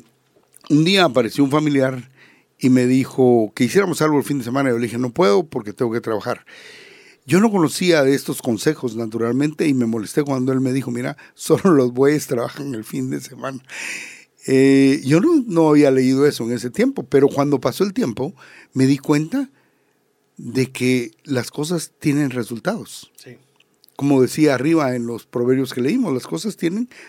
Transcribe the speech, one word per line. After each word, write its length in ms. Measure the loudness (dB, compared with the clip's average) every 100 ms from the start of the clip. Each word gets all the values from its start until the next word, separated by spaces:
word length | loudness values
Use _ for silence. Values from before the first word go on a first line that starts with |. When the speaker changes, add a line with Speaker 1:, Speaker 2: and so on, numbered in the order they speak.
| -8 _ _ _ _ _ 0
Speaker 1:
un 160 | 2 4
día 200 | 4 2
apareció 380 | 2 0 0
un 60 | 0
familiar 600 | 2 0 0 0 -4 -12 _ _ _ _ -4
y 100 | 2
me 160 | 4 4
dijo 680 | 2 0 2 4 4 2 -2
que 80 |
hiciéramos 400 | 0 0 0 0
algo 160 | 0 0
el 40 |
fin 140 | -2 -4
de 60 |
semana. 260 | -4 -2 0
Yo 80 | 0
le 80 | -2
dije, 140 | -4
"No 100 | -6
puedo 340 | 0 2 2 -2
porque 260 | -8 -10
tengo 180 | -6 -4
que 80 | -4
trabajar". 460 | -4 -6 -4 -8 -10 -20 -20 -20 -20 -20 _ _ 0
Yo 140 | 2
no 100 | 4
conocía 540 | 2 0 0 2 4
de 100 | 4
estos 280 | 2 -2 -8
consejos, 540 | -4 -2 -2 -2 -4 -8
naturalmente, 720 | -8 -4 -2 0 -2 -2 0
y 60 |
me 120 | 0 0
molesté 380 | -2 -4 -4
cuando 280 | -2 -2 -2
él 80 | -2
me 120 | -2
dijo, 180 | -4 -6
"Mira, 260 | -8 -8 -12 -18
solo 380 | -8 0 2 4
los 200 | 4 2
bueyes 360 | 2 2 2 -2
trabajan 480 | -6 -6 -8 -10 -10
el 80 |
fin 260 | -10 -10 -8
de 100 | -8
semana". 440 | -12 -14 -12 -12 -16 -16 -12 -12 -14 -20 _ _ 0
Eh, 560 | 4 6 6 4 2 2
yo 160 | 2
no, 200 | 4 2 2
no 220 | 2 4
había 200 | 6 6
leído 360 | 4 2 4 2
eso 180 | 0
en 80 | -4
ese 180 | -6 -6
tiempo, 340 | -2 -2 -2
pero 260 | 0 4 4
cuando 320 | 2 0 0
pasó 240 | -2 -2 -4
el 80 |
tiempo, 400 | -2 -4 -4 -8 -10 -20 -20 -8
me 140 | 0 2
di 100 | 2
cuenta 520 | 0 0 0 -6 -6 _ _ _ _ _ _ _ _ -18
de 340 | -8 -4 -4
que 420 | -2 0 0 -2 _
las 260 | -8 -6 -6
cosas 440 | -8 -6 -6 -8 _
tienen 320 | -2 0 -2
resultados. 800 | -4 -8 -8 -6 -8 -10 -18 -20 _
Speaker 2:
Sí. 220 | -20 -20 _ _ _ _ _ -4
Speaker 1:
Como 260 | 2 4
decía 320 | 2 4 2
arriba 420 | 2 2 2 0 -2
en 100 | -6
los 180 | -8 -8
proverbios 480 | -4 0 0 0
que 60 | -2
leímos, 340 | -2 0 -2
las 140 | -4 -6
cosas 300 | -8 -8 -4
tienen 320 | -4 -4 -8 -10